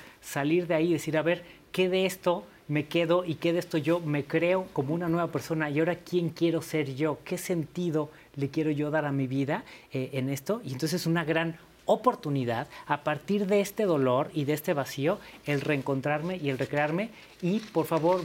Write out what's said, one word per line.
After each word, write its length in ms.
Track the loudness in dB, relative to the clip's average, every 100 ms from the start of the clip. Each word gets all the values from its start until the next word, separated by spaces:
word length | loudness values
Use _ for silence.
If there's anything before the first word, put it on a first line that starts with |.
| -20 -20
salir 460 | -6 -2 2 2 2
de 80 |
ahí 140 | 2 2
y 40 |
decir, 220 | 0 2 0
"A 40 |
ver, 220 | 2 0 -4 -20 -8
¿qué 180 | 0 2
de 180 | 2 0
esto 380 | 0 0 0 -4 -20 -4
me 200 | -2 0
quedo 400 | 0 4 2 2
y 80 |
qué 180 | -2 0
de 60 | 0
esto 180 | 0 -2
yo 240 | 2 0
me 240 | 0 -2
creo 420 | 0 0 2 2 0
como 220 | -4 -2
una 120 | -2 0
nueva 200 | 0 0
persona? 380 | -4 -4 -2 0
Y 120 | 2
ahora, 160 | 0 0
¿quién 340 | -2 0 0
quiero 320 | 2 2 2
ser 320 | -2 -2 -2
yo? 240 | 0 -2 -2
¿Qué 140 | -6 -6
sentido 720 | -2 -2 -2 -4 -2 0 -4 -10 -14 -6
le 120 | -2
quiero 220 | 0 0
yo 200 | 0 0
dar 140 | 0
a 80 | 0
mi 140 | 0 0
vida, 380 | 0 0 -2 -4 -20 -8
eh, 160 | -6 -4
en 160 | -4 -2
esto?". 320 | -4 -2 -4
Y 40 | -4
entonces 300 | -4 -2 0
es 40 | 0
una 180 | 0
gran 340 | 2 0 0 -6 -16 -8 2 4
oportunidad, 680 | 4 0 -2 0 0 -2 -4 -12 -2
a 160 | 0
partir 420 | 0 -2 0 0 2
de 140 | 2
este 240 | 2 0
dolor 460 | 2 4 4 2 0
y 100 | -2
de 100 | -2
este 180 | -2 0
vacío, 440 | -2 -2 -2 0 -2 -6 -12 -2
el 140 | -2
reencontrarme 760 | 0 -2 0 -2 0 -2 -2 -4
y 100 | -2
el 100 | -2
recrearme. 520 | -2 0 0 0 -4 -8 -20 -6
Y, 180 | -2 -2
por 260 | 0 -2 2
favor, 380 | 2 4 2